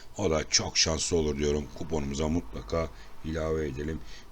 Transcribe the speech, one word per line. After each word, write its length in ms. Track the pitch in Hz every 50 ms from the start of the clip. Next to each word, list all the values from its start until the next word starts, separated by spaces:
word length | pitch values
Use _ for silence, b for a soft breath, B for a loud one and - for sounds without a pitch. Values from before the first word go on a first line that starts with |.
| B B B
o 140 | - 104 87
da 140 | 80 76 69 -
çok 280 | - - 101 90 - -
şanslı 380 | - 90 80 76 - - 90
olur 220 | 82 78 76 73 71
diyorum. 280 | 73 73 73 76 73 69 - -
Kuponumuza 500 | 90 76 80 78 71 69 69 71 80 78
mutlaka 600 | 80 90 - - - 73 - - - 82 82 - B B B B B B -
ilave 440 | 76 80 80 78 80 80 80 78 73
edelim. 320 | 65 69 73 78 80 76 B B B B B B